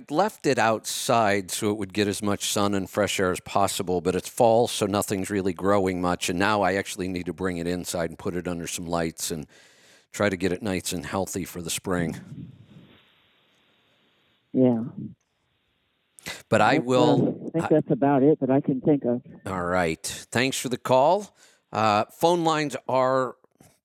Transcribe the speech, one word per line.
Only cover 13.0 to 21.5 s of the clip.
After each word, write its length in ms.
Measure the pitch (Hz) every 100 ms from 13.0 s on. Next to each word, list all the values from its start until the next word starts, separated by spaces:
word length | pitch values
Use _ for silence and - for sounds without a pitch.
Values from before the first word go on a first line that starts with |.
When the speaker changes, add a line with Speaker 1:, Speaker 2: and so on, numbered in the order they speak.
| _ _ _ _ _ _ _ _ _ _ _ _ _ _ _
Speaker 2:
Yeah. 300 | 131 127 117 123 - - - _ _ _ _ _ _ _ _ _ _ - - -
Speaker 1:
But 120 | 107
I 140 | 107 143
Speaker 2:
That's, 100 | 120
Speaker 1:
will 260 | 127 123
Speaker 2:
uh, 360 | - - - -
I 40 |
think 120 | 165 -
Speaker 1:
I 20 |
Speaker 2:
that's 220 | 156 -
about 320 | 131 139 143
it 160 | 143 156
that 100 | 131
I 80 | 135
can 200 | 151 131
think 240 | 165 143 120
of. 160 | 120 - - 98
Speaker 1:
All 160 | 92
right. 420 | 87 90 85 80 - - -
Thanks 280 | 117 131 -
for 80 | 131
the 80 | 120
call. 560 | - 127 147 202 202 _ _